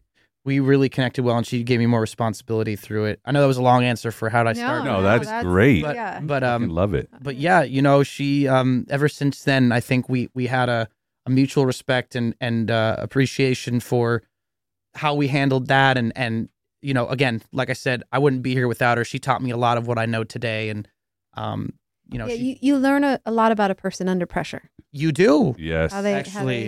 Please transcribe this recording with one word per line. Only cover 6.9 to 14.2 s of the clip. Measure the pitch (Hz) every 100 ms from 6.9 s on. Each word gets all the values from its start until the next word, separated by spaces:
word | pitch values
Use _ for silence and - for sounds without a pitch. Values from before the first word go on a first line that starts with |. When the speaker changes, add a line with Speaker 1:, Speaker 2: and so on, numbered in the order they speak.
Speaker 3:
it. | 73 - -
Speaker 1:
but | 131 131
yeah, | 160 180
you | 151 135
know, | 143 143
she, | 139 - 143 143 135
um, | 131 127 127 -
ever | 139 147
since | - 143 -
then, | - 135 123
I | 120
think | - 127 123
we, | 127 117 127
we | 123
had | 127 123
a, | 117 113 _ _ _ -
a |
mutual | 131 139 - 131
respect | 123 - 127 - 123
and, | 117 -
and, | 123 113 110
uh, | 113 110 -
appreciation | - 135 131 - 135 127 - 120
for | - 123 117 117